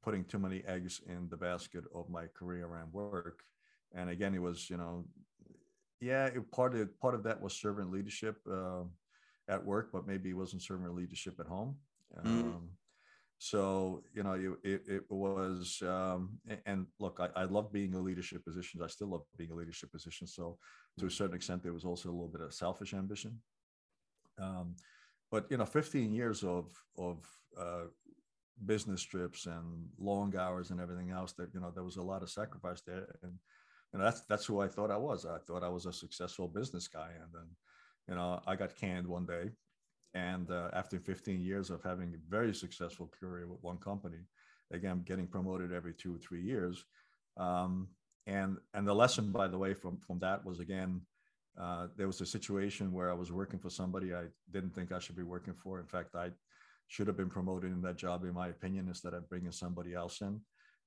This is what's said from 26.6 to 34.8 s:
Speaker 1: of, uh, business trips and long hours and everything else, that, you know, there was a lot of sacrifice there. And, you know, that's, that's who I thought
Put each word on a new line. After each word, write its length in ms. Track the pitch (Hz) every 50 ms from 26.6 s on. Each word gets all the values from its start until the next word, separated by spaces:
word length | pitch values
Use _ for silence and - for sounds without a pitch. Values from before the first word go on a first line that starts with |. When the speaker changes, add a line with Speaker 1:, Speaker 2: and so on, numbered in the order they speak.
| 82 82 - - - _ -
Speaker 1:
of, 300 | - 90 87 87 78 78 - - - _ _ - 90
uh, 280 | 90 87 87 87 85 85 - _ _ - - _ _ _ _ _ _ _ _ - 104
business 380 | 98 107 104 - 107 95 87
trips 420 | - - - 92 90 87 - - -
and 420 | 87 82 82 85 85 85 82 85 - - -
long 360 | 95 101 101 101 101 101 95
hours 360 | 92 92 92 90 92 87 -
and 100 | 92 87
everything 300 | 90 87 90 87 90 90
else, 220 | 92 92 92 92 -
that, 160 | - 87 85
you 80 | 87 92
know, 100 | 90 87
there 140 | 87 90 90
was 140 | 90 87 95
a 40 |
lot 200 | 87 92 95 95
of 80 | 92 87
sacrifice 500 | - 101 107 107 - 92 - 90 90 90 -
there. 200 | - 90 95 98 - - -
And, 100 | 92 90 90 92 - _ - - - - - - _ _
you 60 | - 98
know, 60 | 95
that's, 160 | 113 113 -
that's 240 | - - 104 104 -
who 140 | - 107 101
I 80 | 101 92
thought 220 | - 101